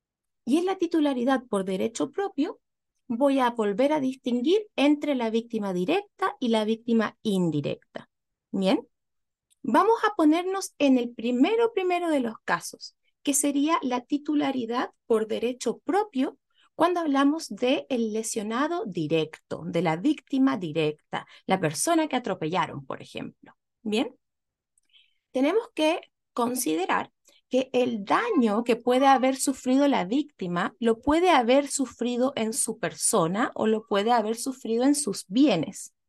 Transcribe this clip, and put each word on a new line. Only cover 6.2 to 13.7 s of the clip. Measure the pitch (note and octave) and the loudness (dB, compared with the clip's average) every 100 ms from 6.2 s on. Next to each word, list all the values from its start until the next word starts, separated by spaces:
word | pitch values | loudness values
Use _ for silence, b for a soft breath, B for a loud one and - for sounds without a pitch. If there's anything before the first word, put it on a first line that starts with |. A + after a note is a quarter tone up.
| F#4+ - | -4 -2
y | A#3+ | 0
la | A3 G#3+ | 0 0
víctima | A3+ - A3+ G#3 - | -2 0 0 0 -4
indirecta. | A3 F#3+ F3 D3 C#3+ - _ - - _ _ _ _ | -2 0 0 0 -4 -6 _ -18 -18 _ _ _ _
¿Bien? | G3 F#3 E4 - _ _ _ _ _ _ _ - | -2 0 0 -2 _ _ _ _ _ _ _ 0
Vamos | C#4 G4 A4+ | 2 4 2
a | G#4+ | 0
ponernos | G#4 D4+ E4 F4+ G4 - - | 2 4 4 0 -4 -6 0
en | C#4+ B3+ | 4 4
el | A#3+ | 0
primero, | - A3+ B3 D#4+ A4+ A4+ | -6 -2 2 2 2 0
primero | G4 F#4 F4 F4 | 0 0 0 0
de | D4 | 0
los | A#3 A3 - | -2 -6 -4
casos, | F3 - - - _ _ _ | -4 -6 -16 -20 _ _ _
que | - | -4
sería | C4+ C#4+ C#4+ D4 | 0 0 0 0